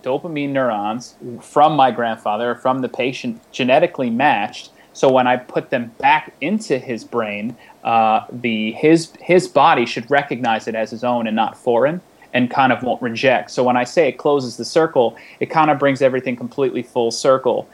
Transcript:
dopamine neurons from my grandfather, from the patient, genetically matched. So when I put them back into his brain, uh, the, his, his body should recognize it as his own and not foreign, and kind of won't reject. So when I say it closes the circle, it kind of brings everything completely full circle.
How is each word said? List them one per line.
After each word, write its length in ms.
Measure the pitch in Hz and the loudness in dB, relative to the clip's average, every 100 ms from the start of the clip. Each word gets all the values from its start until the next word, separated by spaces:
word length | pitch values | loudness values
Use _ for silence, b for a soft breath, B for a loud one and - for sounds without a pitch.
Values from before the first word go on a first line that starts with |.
dopamine 480 | 127 147 175 147 143 | -6 -4 -4 -6 -4
neurons 640 | 135 127 107 104 120 - - 123 117 | -2 -2 -2 -4 -6 -10 -16 -14 -14
from 340 | - 147 156 | -2 4 4
my 160 | 151 131 | 6 2
grandfather, 640 | 117 117 110 107 107 120 | 2 -2 -4 -4 -2 -2
from 260 | 113 127 131 | -2 -2 -2
the 80 | 123 | -4
patient, 520 | - 127 - 123 113 - | -4 -4 -4 -8 -10 -12
genetically 600 | - 123 143 165 - 123 | -4 2 4 2 0 -4
matched. 600 | 117 147 110 104 - - b b | 0 2 2 -2 -10 -20 b b
So 180 | - 139 | 0 4
when 160 | 131 123 | 4 4
I 100 | 127 | 0
put 320 | - 240 - | -2 -8 -4
them 220 | 127 117 - | -6 -6 -2
back 360 | 143 151 - - | 0 0 -2 -10
into 340 | 147 214 - 131 | -4 -4 -2 -4
his 260 | 131 110 | -4 -10
brain, 540 | - 120 107 101 113 123 B - | -6 -4 -4 -6 -8 -10 B -10
uh, 400 | 113 113 110 110 - | 0 2 2 2 -2
the, 420 | 123 117 110 110 | -6 -4 -2 -4
his, 400 | 113 156 165 - - | 0 4 4 2 -10
his 280 | - 180 - | 2 2 4
body 380 | 143 160 147 120 | 4 6 4 0
should 240 | 135 117 | -4 0
recognize 580 | 143 143 123 120 110 123 | 0 0 -4 -2 -2 -4
it 60 | |
as 160 | 110 110 | -4 -6
his 120 | 113 | -4
own 240 | 123 120 113 | -2 -2 -2
and 100 | 110 | -2
not 200 | 107 - | -2 -2
foreign, 460 | 123 117 139 175 - b b | 0 2 2 -2 -10 b b
and 160 | 123 127 | -2 0
kind 220 | 139 131 | 2 2
of 100 | 139 | 0
won't 200 | 123 113 | -2 -4
reject. 480 | 123 113 131 113 - | -6 -2 0 0 -2
So 120 | - | -2
when 140 | 123 123 | 0 0
I 80 | |
say 240 | 123 180 139 | 0 0 0
it 40 | |
closes 440 | - 151 143 123 - | 0 0 0 -2 -8
the 80 | |
circle, 540 | 113 165 160 135 117 B B B | -8 -4 0 2 0 B B B
it 120 | - | -4
kind 200 | 160 156 | 0 2
of 80 | 139 | 2
brings 220 | 139 131 | 0 2
everything 340 | 135 127 131 | 0 0 -4
completely 480 | 123 123 - 131 127 | -6 -6 -2 -2 -2
full 280 | 120 127 117 | -4 -2 -2
circle. 580 | - 143 131 127 - - | 0 2 2 2 -2 -6